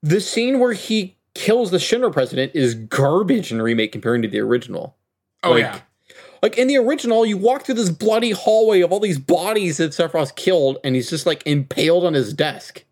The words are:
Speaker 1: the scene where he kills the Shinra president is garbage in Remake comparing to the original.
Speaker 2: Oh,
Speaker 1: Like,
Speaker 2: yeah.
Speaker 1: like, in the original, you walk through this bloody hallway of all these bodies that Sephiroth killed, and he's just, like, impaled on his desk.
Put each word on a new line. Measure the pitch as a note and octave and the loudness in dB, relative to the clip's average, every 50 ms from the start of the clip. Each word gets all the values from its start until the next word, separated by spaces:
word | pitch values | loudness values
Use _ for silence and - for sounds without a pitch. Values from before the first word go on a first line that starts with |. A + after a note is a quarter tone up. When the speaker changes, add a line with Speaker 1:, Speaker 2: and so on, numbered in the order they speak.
| - | 0
Speaker 1:
the | D3+ D#3+ G#3+ | 2 0 0
scene | G3 - - A3+ A3+ B3 C4+ C4+ | 0 -2 -2 -2 0 0 2 2
where | A#3+ B3 A3+ | 2 2 0
he | F#3 - - G#3+ A3 G3 F#3 _ _ _ _ _ | -4 -4 -2 -2 -2 -2 -4 _ _ _ _ _
kills | - - - G#3+ A#3+ B3 F#3+ | -6 0 2 2 2 2 2
the | F3 F3+ | 0 -2
Shinra | C#3+ - G#3+ A#3+ B3+ A3+ D#3 | 0 0 0 0 0 0 0
president | - C3 B2 - C3 C3 C3+ - | 0 -2 0 0 -4 -4 -2 0
is | D#3+ C3+ B2 A#2 | 0 0 0 0
garbage | A2+ A2+ G#2+ - - C3+ C#3+ D3+ F3+ G#3+ F3+ C#4 A3+ F3+ - A#2 | -2 -8 -6 0 0 2 2 2 2 2 2 0 0 0 -4 -4
in | A2+ | -2
Remake | A2 A2+ A#2 A2+ A2 A2 - | -2 0 0 0 0 -2 -4
comparing | A2+ G2 A#2 A#2+ A#2+ A2+ | -6 -4 -2 0 0 -2
to | G#2+ | -2
the | G2+ G#2+ | -2 -4
original. | A2 A2 A#2+ B2+ A#2+ B2 G#2 F2 - C#3 _ _ _ _ _ _ _ _ _ _ - | -2 0 0 -2 -2 -4 -10 -10 -10 -12 _ _ _ _ _ _ _ _ _ _ 0
Speaker 2:
Oh, | F3+ | 2
Speaker 1:
Like, | E3 A#2 A#2 | 2 2 2
Speaker 2:
yeah. | - - - - _ _ _ _ _ - - - - - - - | 0 -6 -12 -16 _ _ _ _ _ -20 -20 -20 -20 -10 -2 -2
Speaker 1:
like, | A3 - - | -2 0 2
in | B3 C4 | 0 2
the | C#4+ | 4
original, | C#4 A#3+ A3+ D4 D4 C4 A#3 A#3 A3+ A3+ | 2 2 2 0 -2 0 0 2 2 2
you | A3+ G#3 | 2 0
walk | F#3+ F#3+ A#3 B3+ C#4 - | 0 2 2 0 0 -2
through | - C4 | -6 -2
this | A3+ A#3 F#3 | -2 0 -2
bloody | E3 D3 - G#3 A3 A3 A3+ A#3+ | -2 0 0 0 2 2 0 0
hallway | G#3 F#3 - - G#3+ A3 A3 A3 G#3+ F#3+ F3+ | -2 -2 0 2 4 4 4 4 4 4 4
of | E3+ F3+ | 4 2
all | G3+ | 0
these | G#3 G#3+ F3 C#3 | 0 -2 -2 -4
bodies | C3 - - F3 F3 G3 A3 G#3+ G3+ F3 D3+ - | 0 0 0 0 0 0 -2 -2 -2 -2 -2 -2
that | E3 D#3+ | -4 -4
Sephiroth | D3 - F3 D#3+ - D#3+ D3+ C#3 - | -2 -2 -4 -2 0 -4 -4 -4 -6
killed, | - - - F#3+ F3 C#3+ C3+ C3+ - _ | -6 -2 0 2 2 2 2 0 -2 _
and | C3+ C3 | -2 -2
he's | B2+ B2 - | -2 -2 -4
just, | - D#3 - | -6 -4 -2
like, | F3 D#3+ C#3 - | -2 -2 -2 -2
impaled | D3 D3 C#3+ C3+ C#3 - - - D#3 E3 F3+ F3 | -2 -2 -2 -2 -2 -2 -2 2 2 2 2 2
on | F3+ D#3 | 2 0
his | C#3+ B2+ G2+ - | 0 -2 -2 -2
desk. | - D3+ D3+ C3 - - - - - _ _ | -4 -4 -4 -4 -8 -16 -20 -20 -20 _ _